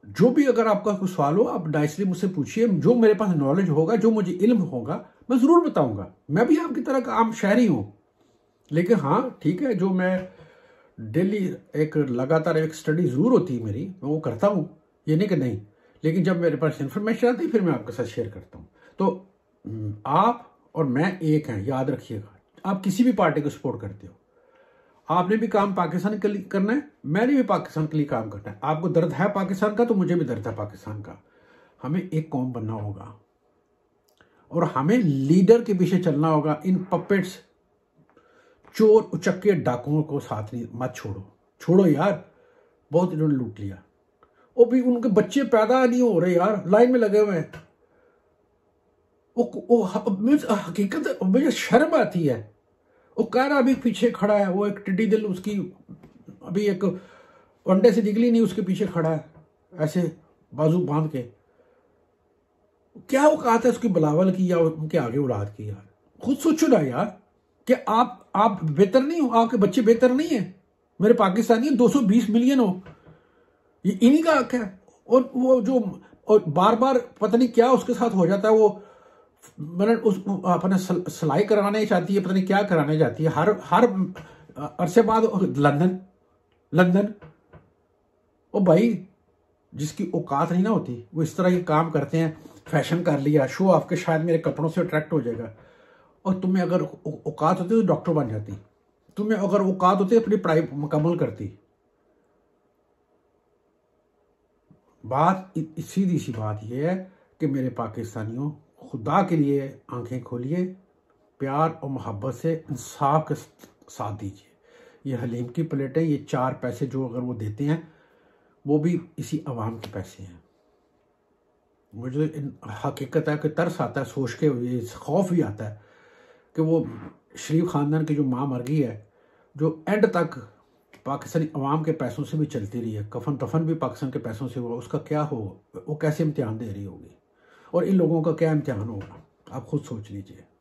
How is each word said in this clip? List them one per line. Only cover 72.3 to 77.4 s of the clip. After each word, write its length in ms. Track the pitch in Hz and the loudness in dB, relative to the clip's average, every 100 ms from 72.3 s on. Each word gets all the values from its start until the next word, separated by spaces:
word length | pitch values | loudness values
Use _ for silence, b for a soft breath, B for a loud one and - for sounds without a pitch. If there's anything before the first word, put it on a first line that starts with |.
| 220 247 277 | 2 2 2
हो, 220 | 220 185 - b b b b b b b _ _ 180 | 0 -2 -10 b b b b b b b _ _ -4
ये 60 | |
इन्हीं 300 | 190 233 302 | 4 6 6
का 100 | 330 | 4
हक 200 | 302 247 | 2 2
है। 260 | 247 208 - _ _ - | -4 -6 -12 _ _ 2
और 220 | 240 254 247 | 2 2 -2
वो 260 | 254 262 | 2 2
जो, 180 | 208 262 202 - B B - | 2 0 -2 -8 B B 4
और 160 | 214 - | 4 4
बार 260 | 143 190 226 | 2 4 4
बार 200 | 262 254 - - | 2 2 -2 -6
पता 160 | 208 | 0
नहीं 120 | 226 | 2